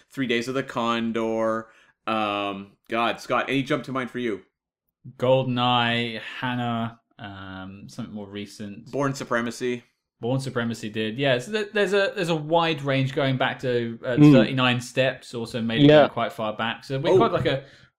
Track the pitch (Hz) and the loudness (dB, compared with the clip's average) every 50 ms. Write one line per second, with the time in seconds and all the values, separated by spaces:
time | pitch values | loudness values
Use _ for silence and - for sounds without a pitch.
0 | _ _ - 139 131 113 117 120 117 127 127 135 139 - - 131 117 117 117 117 | _ _ -8 -4 -2 0 0 -2 -2 -2 -4 -4 -6 -4 -4 -2 -2 0 0 0
1 | 113 113 110 117 113 113 110 110 110 110 110 113 113 - _ _ _ _ _ _ | -2 -2 -2 -2 -2 -2 -2 0 0 -2 -2 -4 -6 -10 _ _ _ _ _ _
2 | _ 110 110 110 107 104 101 101 101 101 98 95 98 101 - _ _ - 113 113 | _ -4 -2 -2 0 -2 -2 -2 -2 -4 -6 -8 -12 -16 -20 _ _ -6 -2 0
3 | 117 110 98 - - - 127 117 - - 131 139 131 139 151 135 113 135 127 131 | 0 0 -2 -4 -4 -2 -2 -2 0 0 -2 -2 -2 -2 -4 -4 -4 -6 -6 -6
4 | 127 120 - 123 123 113 101 92 - _ _ _ _ _ _ _ _ _ _ _ | -6 -6 -6 -6 -4 -4 -4 -6 -8 _ _ _ _ _ _ _ _ _ _ _
5 | - 127 - - 127 127 131 135 127 127 123 123 123 123 123 120 120 117 117 117 | -20 -20 -8 -2 2 4 4 4 2 0 0 0 2 2 4 4 2 2 2 0
6 | 117 117 110 107 - - - - 131 127 123 123 120 120 117 113 117 113 113 - | -2 -2 -4 -8 -10 -12 -10 -8 -6 -4 -4 -2 -2 -2 -2 -2 -4 -6 -8 -12
7 | _ _ _ - 123 101 98 95 98 95 95 95 92 95 95 101 110 - - - | _ _ _ -18 -16 -14 -14 -14 -14 -14 -12 -12 -14 -14 -16 -16 -18 -16 -14 -12
8 | 113 85 104 107 101 98 101 104 101 101 - - 107 101 101 - - - - 131 | -12 -10 -10 -12 -12 -10 -10 -10 -10 -12 -12 -14 -14 -14 -14 -16 -14 -8 -4 -2
9 | 143 135 135 - 131 - 123 120 117 120 117 - 127 123 123 120 - _ _ _ | -2 -2 -2 -4 -4 -2 -2 -2 -2 -4 -4 -4 -4 -4 -4 -6 -8 _ _ _
10 | _ _ _ _ 117 117 135 135 135 135 110 120 117 117 113 - - 110 107 110 | _ _ _ _ -4 -2 -2 -2 -4 -4 -4 -4 -2 -2 -4 -6 -8 -8 -4 -4
11 | 110 110 110 135 143 139 127 123 127 208 214 214 208 208 - 214 202 185 202 202 | -4 -4 -2 0 0 2 2 0 0 -2 -4 -4 -4 -2 0 0 2 2 2 2
12 | 196 190 - 208 175 160 170 156 147 151 165 170 165 165 160 139 139 139 135 135 | 2 2 0 -2 -2 0 0 -2 0 0 2 2 2 2 0 -2 -2 0 0 0
13 | 131 135 - 156 139 135 131 127 131 117 123 - - 127 123 120 117 117 117 - | 0 0 0 0 0 0 2 0 0 -2 -2 -2 -2 -2 0 0 -2 -4 -6 -8
14 | - 127 120 139 147 151 143 131 - - 135 131 127 123 120 123 - - - 135 | -6 0 6 8 10 10 10 8 6 4 2 0 2 2 2 0 -2 -2 0 0
15 | 131 135 - - - - - 120 117 113 - 117 113 113 113 113 143 147 151 151 | 2 2 0 -4 -8 -12 -10 -8 -8 -6 -6 -4 -4 -2 4 6 8 8 10 8
16 | 135 117 - 120 113 107 - - - 107 104 - 110 117 113 - - - 135 135 | 8 6 2 -2 -4 -4 -4 -4 -4 -4 -4 -2 -4 -4 -4 -6 -8 -8 -6 -2
17 | 151 180 185 190 233 208 175 160 - 156 135 135 - - - - - _ _ | 2 4 4 4 4 4 2 0 0 0 -2 -2 -4 -10 -20 -20 -20 _ _